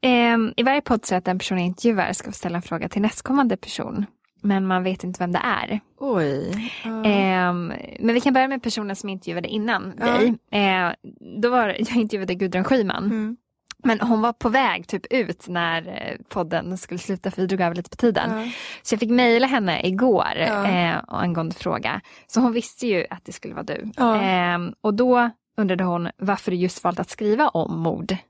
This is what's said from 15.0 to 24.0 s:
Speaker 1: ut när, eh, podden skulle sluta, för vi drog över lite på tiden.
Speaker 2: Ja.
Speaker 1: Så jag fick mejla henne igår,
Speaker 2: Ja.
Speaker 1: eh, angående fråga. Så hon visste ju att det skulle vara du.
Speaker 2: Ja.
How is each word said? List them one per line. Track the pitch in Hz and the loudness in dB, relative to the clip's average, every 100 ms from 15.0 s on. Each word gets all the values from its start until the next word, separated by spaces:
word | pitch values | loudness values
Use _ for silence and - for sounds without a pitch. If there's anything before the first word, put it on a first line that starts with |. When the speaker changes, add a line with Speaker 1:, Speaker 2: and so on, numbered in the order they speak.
| - | -2
Speaker 1:
ut | 254 214 170 - | 0 0 -4 -6
när, | 180 170 165 170 | -2 -2 -2 -4
eh, | - - - - | -10 -10 -10 -8
podden | - 165 170 175 185 | -6 -2 -2 -4 -8
skulle | - 180 | -8 -10
sluta, | - 185 196 | -6 -4 -4
för | 185 | -2
vi | 185 | -2
drog | 190 | 0
över | 175 | 0
lite | 170 175 | -2 -10
på | - | 0
tiden. | 240 202 - 220 226 | 2 2 0 -4 -6
Speaker 2:
Ja. | 240 - - | -10 -12 -12
Speaker 1:
Så | - | -4
jag | 214 | -2
fick | 226 | 2
mejla | 240 247 233 262 | 4 6 6 4
henne | 262 190 160 180 | 2 0 0 0
igår, | 185 254 202 - - | 2 4 4 2 0
Speaker 2:
Ja. | 165 208 202 | 0 2 2
Speaker 1:
eh, | 185 170 170 - | 2 2 0 -4
angående | - 180 170 160 | -2 -2 0 -4
fråga. | 175 - - - 160 - - _ | -4 -4 -2 -2 -6 -10 -20 _
Så | 226 | 2
hon | 247 | 4
visste | 233 233 - 247 | 2 -4 -6 0
ju | 185 - | 0 -2
att | 180 | -8
det | - | -14
skulle | - 151 | -14 -12
vara | - | -10
du. | - - 220 | -8 -8 -8
Speaker 2:
Ja. | 214 | 0